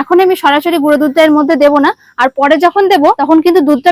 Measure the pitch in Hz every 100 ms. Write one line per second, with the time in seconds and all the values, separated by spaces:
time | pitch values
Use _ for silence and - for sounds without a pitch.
0 | 277 359 370 370 302 294 349 330 294 294
1 | 302 311 311 302 285 320 285 294 302 -
2 | _ - 254 - 285 302 339 403 381 370
3 | 311 427 277 320 349 339 285 285 359